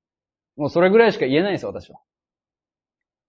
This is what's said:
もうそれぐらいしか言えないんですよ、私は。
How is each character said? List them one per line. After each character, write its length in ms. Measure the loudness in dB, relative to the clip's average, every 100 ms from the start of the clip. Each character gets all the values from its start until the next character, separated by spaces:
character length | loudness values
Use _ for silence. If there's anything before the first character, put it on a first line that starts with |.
| _ _ _ _ _
も 120 | -8 -4
う 20 |
そ 100 | 2
れ 100 | 4
ぐ 80 | 4
ら 100 | 2
い 40 |
し 80 | 0
か 60 |
言 140 | -2 0
え 20 |
な 80 | -2
い 20 |
ん 40 |
で 20 | -4
す 60 |
よ、 60 | -8
私 220 | -14 -18
は。 80 | -20 _ _ _ _ _ _ _ _ _ _ _ _